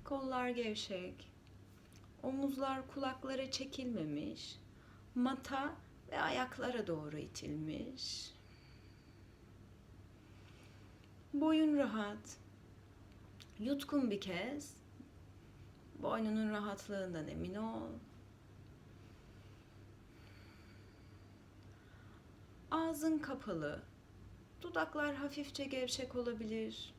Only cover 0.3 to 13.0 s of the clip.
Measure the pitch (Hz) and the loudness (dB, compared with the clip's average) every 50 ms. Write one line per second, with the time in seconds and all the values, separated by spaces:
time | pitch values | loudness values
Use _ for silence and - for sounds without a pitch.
0.3 | 262 254 247 247 247 240 233 220 214 214 - - 202 180 180 - - - - - | 2 4 4 4 4 4 4 2 2 0 0 0 0 -2 -2 -4 -6 -8 -14 -16
1.3 | - - - - - - - - - - - - - - - - - - - 247 | -16 -18 -18 -18 -18 -16 -16 -18 -18 -18 -18 -18 -16 -16 -16 -16 -14 -2 0 2
2.3 | 262 269 277 277 269 262 277 269 269 262 262 - - 277 269 262 262 - - 262 | 4 4 4 4 4 4 4 4 4 2 0 -4 -2 0 2 2 0 0 -2 0
3.3 | 269 254 269 262 - - 269 277 - - 262 247 233 196 160 151 147 147 - - | 2 2 2 0 0 -2 -2 -2 -2 0 0 2 2 2 2 2 2 2 0 -2
4.3 | - - - - - - - - - - - - - - - - - 254 247 254 | -4 -4 -6 -8 -10 -12 -14 -16 -18 -18 -18 -18 -18 -18 -18 -2 4 6 6 6
5.3 | 262 262 - - 269 269 277 294 - - - - - - - - - 302 294 311 | 4 2 0 0 2 2 2 2 0 -4 -10 -16 -18 -16 -10 -2 2 4 6 6
6.3 | 262 254 254 254 - - - 247 247 233 208 185 165 151 151 151 151 151 139 - | 6 4 2 2 0 0 0 2 2 2 2 2 2 2 0 -2 -2 -4 -4 -4
7.3 | - - 143 - 151 156 156 156 - - - 247 262 254 - - - - - - | -6 -6 -4 -2 -2 0 0 0 0 0 -2 -4 -4 -4 -4 -2 -2 -4 -4 -8
8.3 | - - - - - - - - - - - - - - - - - - - - | -10 -14 -18 -18 -18 -18 -18 -18 -18 -16 -16 -16 -16 -16 -18 -18 -18 -16 -16 -18
9.3 | - - - - - - - - - - - - - - - - - - - - | -18 -18 -18 -18 -16 -16 -16 -16 -16 -18 -18 -18 -16 -16 -16 -16 -18 -18 -18 -18
10.3 | - - - - - - - - - - - - - - - - - - - - | -18 -18 -16 -18 -18 -18 -18 -18 -18 -18 -18 -18 -18 -18 -18 -18 -18 -18 -10 2
11.3 | - 285 294 311 320 311 311 311 294 285 269 220 208 220 208 208 208 214 - - | 4 8 10 10 12 12 12 10 10 10 8 6 6 4 2 2 0 -4 -8 -10
12.3 | - - - - - - - - - - - - - - | -12 -12 -12 -16 -16 -16 -16 -18 -18 -18 -18 -18 -18 -18